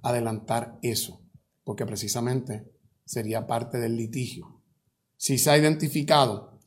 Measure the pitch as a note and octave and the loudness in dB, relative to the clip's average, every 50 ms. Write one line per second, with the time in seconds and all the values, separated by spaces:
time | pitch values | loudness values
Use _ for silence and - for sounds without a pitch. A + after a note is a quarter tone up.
0 | - A#2+ A#2+ A2+ A2+ A2+ G#2+ A2 - - A2+ A#2 A#2 - - - - A#2+ A2+ - | -2 0 0 0 0 -2 -4 -4 -4 -2 -2 -2 -2 -4 -10 -6 -4 -2 -2 -2
1 | - - - - - _ _ - _ _ _ _ - - G#2 - A#2 G2+ G#2+ G2 | -4 -6 -10 -18 -20 _ _ -20 _ _ _ _ -12 -10 -6 -6 -6 -6 -6 -6
2 | G#2+ G2+ - A#2+ A#2 B2 B2+ C3 B2+ - G#2+ G#2+ G#2+ - _ _ _ _ _ _ | -6 -4 -4 -2 -2 0 -2 -2 -4 -6 -10 -10 -12 -16 _ _ _ _ _ _
3 | _ - - B2 A2 G#2+ A2 A2+ - - A#2 A#2 A2+ C3 - B2 A#2 A2+ A#2 A2+ | _ -8 -6 -6 -4 -2 -4 -4 -2 -2 -2 -2 -2 -4 -4 -4 -2 -2 -2 -2
4 | A2+ A2+ A#2 C3 B2+ A2+ - - - - - _ _ _ _ _ _ _ _ _ | -4 -4 -4 -6 -6 -6 -8 -12 -16 -18 -20 _ _ _ _ _ _ _ _ _
5 | _ _ _ - - - C3+ B2 - D3+ D3 D3+ D3+ D#3 D#3 D3+ D#3+ C#3+ - D#3 | _ _ _ -6 -2 0 2 4 4 6 6 8 6 6 4 2 0 -2 0 0
6 | C#3+ D3+ D#3+ D3 C3+ A#2 G#2 G2+ - - - - _ | 2 4 6 6 6 4 2 -4 -8 -14 -20 -16 _